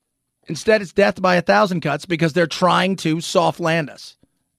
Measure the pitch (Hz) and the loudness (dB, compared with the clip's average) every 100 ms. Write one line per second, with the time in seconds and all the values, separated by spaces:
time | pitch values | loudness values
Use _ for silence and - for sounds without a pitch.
0 | _ _ _ _ - 160 220 220 190 - | _ _ _ _ -12 -4 0 0 0 0
1 | 196 - 185 180 - 202 202 175 151 147 | 0 2 0 2 2 2 2 0 -4 -6
2 | - 165 165 175 165 - 180 170 185 185 | -6 -2 0 0 -2 2 2 2 0 -2
3 | 165 165 - 185 165 - 165 165 135 - | -2 -2 0 0 0 0 -2 -2 -4 -12
4 | - - _ _ _ | -20 -20 _ _ _